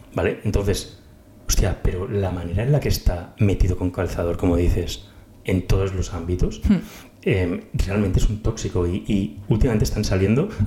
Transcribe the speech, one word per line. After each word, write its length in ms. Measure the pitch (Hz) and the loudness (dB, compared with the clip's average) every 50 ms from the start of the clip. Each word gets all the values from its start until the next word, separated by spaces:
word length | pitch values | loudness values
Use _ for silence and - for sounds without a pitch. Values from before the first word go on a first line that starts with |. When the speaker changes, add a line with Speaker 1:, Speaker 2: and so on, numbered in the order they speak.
| - - - | -20 -10 -4
Speaker 1:
¿vale? 260 | - 87 101 - - - | -2 -2 -2 -2 -2 -2
Entonces, 560 | 110 - - 101 101 92 - - - - - - - - - - - - - - - | -2 0 0 2 0 0 -2 -4 -8 -16 -20 -20 -20 -20 -20 -20 -20 -20 -8 -4 0
hostia, 320 | - - - 95 80 - | 2 2 2 2 0 0
pero 260 | - - 90 87 92 - | -2 -2 -2 -2 -4 -2
la 220 | - 101 95 92 | -2 -2 0 -2
manera 320 | 87 87 82 85 87 98 | -2 -4 -6 -4 -2 -2
en 100 | 117 135 | 2 2
la 80 | 147 139 | 2 2
que 100 | - 110 | 2 0
está 440 | 95 - - - 92 85 82 - - - | -2 0 0 0 0 0 -4 -10 -4 0
metido 360 | 107 98 92 - 110 92 90 | 2 2 4 4 2 2 2
con 140 | - 92 90 | 0 -2 -2
calzador, 480 | - - 90 85 - - 87 87 85 - | -2 -2 -2 -2 -2 -2 -2 -2 0 0
como 180 | - 90 87 | 0 2 2
dices, 520 | 85 87 85 - 90 85 78 - - - - - - - - - - - | 4 4 4 2 2 0 -2 -6 -10 -12 -18 -20 -20 -20 -20 -20 -10 -4
en 200 | - 95 92 90 | -2 0 0 2
todos 300 | - - 95 98 95 92 | 2 2 2 2 0 -2
los 180 | 90 87 - - | -4 -4 -4 -6
ámbitos, 480 | 87 82 87 90 - - 208 214 - - - | -8 -4 -4 -2 0 0 -2 -2 -2 0 2
Speaker 2:
Hmm. 60 | 202 170 - - - - - - - - - | 2 2 0 -4 -12 -20 -20 -20 -20 -8 -2
Speaker 1:
em, 380 | 190 120 95 90 85 92 107 - - - | 0 0 0 0 0 -2 -4 -6 -6 -4
realmente 460 | - - 95 98 107 104 92 92 - | -2 -2 0 0 0 0 2 2 2
es 100 | - - | 2 2
un 120 | 107 104 | 0 0
tóxico 460 | - 110 107 - - 101 - 95 87 87 | -2 -4 -4 -4 -6 -4 -2 -2 0 0
y, 160 | 90 - - - | -2 -4 -2 -2
y 320 | 107 98 98 - - - - - | 0 0 0 -2 -6 -8 -2 0
últimamente 340 | - 214 - - 214 214 - | 2 2 4 2 2 2 0
están 200 | - - 107 104 | 0 0 -2 0
saliendo, 440 | - 101 92 95 98 110 135 180 214 - - 101 | 0 2 2 2 2 2 2 0 0 -2 -2 0